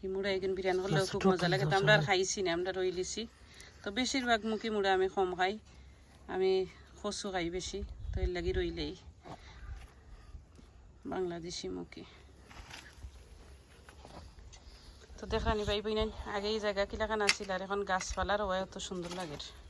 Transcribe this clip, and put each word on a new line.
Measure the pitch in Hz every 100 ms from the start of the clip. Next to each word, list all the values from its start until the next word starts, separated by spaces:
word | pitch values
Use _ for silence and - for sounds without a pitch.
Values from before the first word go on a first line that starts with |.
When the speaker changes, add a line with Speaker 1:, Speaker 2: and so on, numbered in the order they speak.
Speaker 1:
এই | 190
মুড়া | 190 196 190
এখানে | 190 190
বিরিয়ানি | 185 185
করলে | 190 160
Speaker 2:
না, | 190
Speaker 1:
খুব |
Speaker 2:
ছোট | 202 190
Speaker 1:
মজা | 185 175
লাগে। | 180 -
তো |
Speaker 2:
তো | 196
Speaker 1:
আমরা | 202 214
আর |
Speaker 2:
সবাই | 156
Speaker 1:
খাইছি | 190 185 - 185
না, | 170
আমরা | 180 190
রই | 185 180
লিছি। | 185 - 226 - - - - -
তো | - 202
বেশিরভাগ | 247 277 240 226 214
মুখি | 214 226 214
মুড়া | 196 190
আমি | 190 190
কম | 190 180
খাই। | 185 214 - - - - - - -
আমি | 185 185 190 185 - - -
কচু | 208 196 208
খাই | 185 170 180
বেশি। | 175 196 202 - -
তো | -
এর | 370 359
লাগি | 170 185
রইলেই। | 175 170 147 185 - - - - - - - - - - - - - - - - - - - - -
বাংলাদেশি | - 185 170 170 175 190 185
মুখি। | 175 - 185 - - - - - - - - - - - - - - - - - - - - - - - - - - - - - - -
তো | 208
দেখলানি | 220 214 220 208
ভাই | 208 214
বোনেন, | 214 220 214 - 208
আগে | 202
এই | 220 208
জায়গা | 196 202
কিলাখান | 226 214 220 202
আছিল | - 196 185
আর | 190
এখন | 202 196
গাছপালার | 190 185 - 185 202
হওয়ায় | 208 185 190
অত | 196 -
সুন্দর | 185 170 175
লাগে। | 175 147 - - -